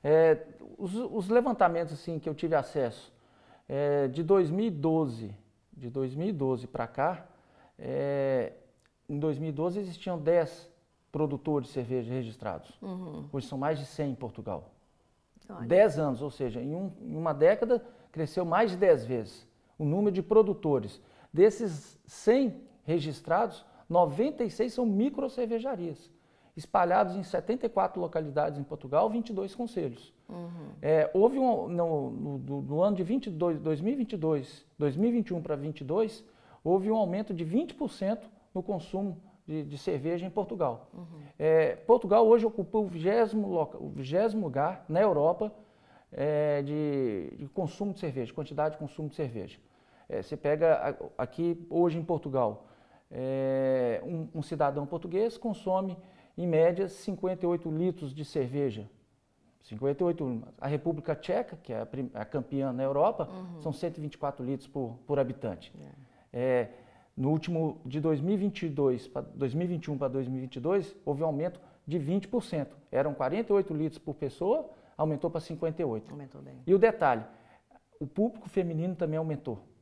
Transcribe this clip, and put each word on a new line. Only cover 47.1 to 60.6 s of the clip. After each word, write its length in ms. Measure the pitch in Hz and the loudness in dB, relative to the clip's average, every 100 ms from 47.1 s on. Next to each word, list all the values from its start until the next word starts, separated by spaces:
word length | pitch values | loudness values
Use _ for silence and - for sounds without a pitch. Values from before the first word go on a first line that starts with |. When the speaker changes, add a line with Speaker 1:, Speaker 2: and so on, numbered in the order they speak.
| 101 73 - | -2 -6 -10
Speaker 1:
de 100 | 139 | -8
consumo 420 | - 160 - 202 | -4 -4 -4 -6
de 60 | - | -4
cerveja, 340 | 165 131 117 | -6 -4 -6
quantidade 420 | - 147 143 151 151 | -8 -6 -2 -2 -2
de 40 | |
consumo 300 | 147 - 151 | -10 -8 -8
de 60 | - | -4
cerveja. 440 | 139 113 95 - _ _ _ _ - | -6 -6 -10 -14 _ _ _ _ -8
É, 140 | - | -8
você 160 | 92 147 | -6 -4
pega 600 | 143 151 165 151 143 - - - | 0 4 4 4 2 -6 -10 -6
a, 60 | |
aqui 440 | 127 - 170 170 170 | -6 -2 -2 -2 -2
hoje 280 | 165 175 165 | 2 2 2
em 60 | |
Portugal, 640 | 160 160 147 131 113 104 - - _ _ _ | -2 -4 -2 0 0 -2 -14 -20 _ _ _
é, 920 | 123 131 135 135 135 131 131 123 107 - | -6 -4 -2 0 0 2 2 2 0 -4
um, 240 | 165 156 160 | -6 -6 -8
um 60 | |
cidadão 440 | 147 156 143 143 143 | -6 0 0 0 -4
português 520 | 165 175 180 226 226 | -6 -4 -2 -2 -2
consome, 600 | 233 208 190 185 190 175 - - _ - | -6 -4 0 0 0 -8 -16 -20 _ -4
em 100 | 175 | 2
média, 400 | 160 165 180 190 | 6 6 4 -2
cinquenta 580 | - - 180 185 185 175 | -4 -8 -2 -2 0 0
e 20 | |
oito 220 | 175 170 | 0 -2
litros 440 | 156 180 180 143 | 0 0 -2 -10
de 100 | 143 | -8
cerveja. 640 | 147 156 127 143 139 107 104 _ _ _ _ _ _ _ | -6 -2 -2 0 -2 -2 -12 _ _ _ _ _ _ _
Cinquenta 420 | - 110 135 143 | -16 -4 -2 2
e 20 | 175 | 0
oito. 380 | 170 135 117 - | 0 -2 -4 -8
A 80 | - | -8